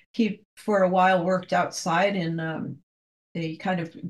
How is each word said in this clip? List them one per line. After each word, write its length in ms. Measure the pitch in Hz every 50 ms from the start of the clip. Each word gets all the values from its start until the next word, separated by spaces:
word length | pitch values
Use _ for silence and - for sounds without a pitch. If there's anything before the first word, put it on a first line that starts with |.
| _ _ -
He, 280 | - 226 202 - - _ _ _ -
for 260 | - 220 208 196 185
a 60 | 180
while, 340 | 185 185 185 190 190 180 165
worked 300 | 180 185 180 185 - -
outside 640 | 180 - - - - - 180 165 175 196 202 196 185
in, 200 | 165 165 165 165
um, 380 | 165 160 160 - - 139 135 - _ _ _ _ _ _ _ _ _ _ -
a 220 | 170 165 160 160 -
kind 220 | - 190 185 175
of 160 | 165 - - - -